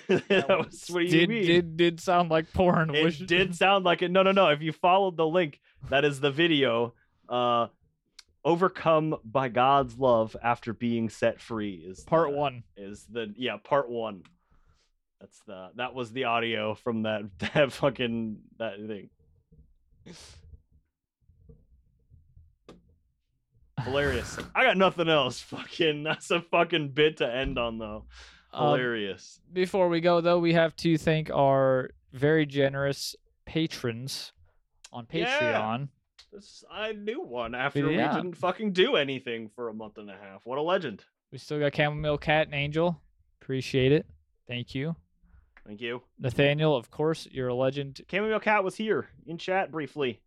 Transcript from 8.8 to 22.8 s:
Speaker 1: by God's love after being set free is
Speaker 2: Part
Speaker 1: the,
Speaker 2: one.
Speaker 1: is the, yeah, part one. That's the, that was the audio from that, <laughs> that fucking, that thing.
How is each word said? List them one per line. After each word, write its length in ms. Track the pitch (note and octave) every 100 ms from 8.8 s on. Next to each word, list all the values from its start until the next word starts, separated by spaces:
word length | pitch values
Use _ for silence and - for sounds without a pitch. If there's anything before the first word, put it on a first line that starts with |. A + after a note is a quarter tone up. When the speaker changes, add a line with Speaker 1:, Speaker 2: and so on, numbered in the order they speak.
| E3+ D#3+ D#3 D#3
Speaker 1:
by 240 | A2+ C3+ C3
God's 480 | A#2 C3 C#3 C3 A#2
love 360 | C3 A#2 A2 -
after 300 | A#2 A#2+ A#2
being 380 | G#2 A#2+ A#2 A2+
set 300 | - A#2 G#2+
free 340 | - A2+ G#2
is 260 | F2+ E2+ F#2
Speaker 2:
Part 300 | - E3 D#3
Speaker 1:
the, 60 | C#3+
Speaker 2:
one. 260 | C#3+ B2 - -
Speaker 1:
is 280 | G2 G#2 -
the, 220 | A#2 A2 G#2+
yeah, 220 | B2 G#2
part 300 | - C#3+ B2
one. 320 | A#2 A2 G2 D#2+ _ _ _ _ _ _ _ _ _
That's 180 | G2 _ -
the, 240 | F#2+ F#2 A2+
that 180 | B2
was 160 | B2+ A#2
the 120 | A#2
audio 500 | B2 A#2 A#2 A2 G#2+
from 280 | G#2+ - A2+
that, 200 | A2 G#2+ G#2 -
<laughs> 0 | G#2+
that 160 | D#3+ C#3
fucking, 680 | - D3 A#2 B2 A#2 A2+ G#2 - -
that 180 | A2+ G2+ G#2+
thing. 240 | G#2 - _ _ _ _ - - _ _ _ - F3+ - - - - _ _ _ _ _ _ _ _ _ - _ _ _ _ _ _ _ _ _ _ _ F3